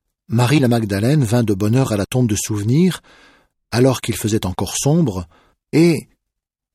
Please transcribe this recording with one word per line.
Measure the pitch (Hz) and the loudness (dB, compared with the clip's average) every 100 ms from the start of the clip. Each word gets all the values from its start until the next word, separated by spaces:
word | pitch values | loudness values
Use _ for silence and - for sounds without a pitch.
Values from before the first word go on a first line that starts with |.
| _ _ - | _ _ -4
Marie | 113 120 151 | 0 2 2
la | 123 | 2
Magdalène | 120 107 98 113 151 113 | 0 -2 -2 0 0 2
vint | 123 | 0
de | 110 | 0
bonne | 95 104 127 | 0 0 0
heure | 131 | 0
à | 104 | -2
la | 95 | -2
tombe | 127 120 | -2 0
de | 101 | -2
souvenir, | - 104 104 139 185 - - _ _ _ _ _ _ | -4 -4 0 2 2 0 -10 _ _ _ _ _ _
alors | 113 131 123 | 2 2 2
qu'il | - 104 | -4 -4
faisait | 107 107 92 | -2 -2 -2
encore | 90 98 - | -6 -6 -2
sombre, | 139 165 139 92 - _ _ _ _ | 0 2 0 -4 -10 _ _ _ _
et | 143 170 131 - _ _ _ _ _ _ | 2 2 2 -6 _ _ _ _ _ _